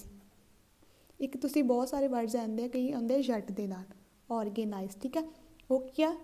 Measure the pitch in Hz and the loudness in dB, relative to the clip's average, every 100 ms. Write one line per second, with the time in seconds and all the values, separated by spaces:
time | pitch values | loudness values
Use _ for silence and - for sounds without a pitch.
0 | - - - - - - _ _ - - | -10 -18 -20 -20 -20 -20 _ _ -20 -20
1 | - - 269 269 285 302 254 240 254 285 | -20 -6 -6 -2 0 4 4 4 2 2
2 | 277 247 226 233 220 220 240 254 254 262 | 2 2 0 0 -2 -2 -2 0 0 0
3 | 233 269 247 226 202 196 202 185 190 - | 2 2 4 0 -2 -4 -4 -6 -10 -18
4 | - _ - 226 214 208 220 202 196 196 | -20 _ -6 -4 -2 -2 -2 -2 -4 -4
5 | 262 320 320 - - - - 262 262 - | -4 -2 -4 -8 -20 -12 0 0 2 2
6 | 311 320 | 2 2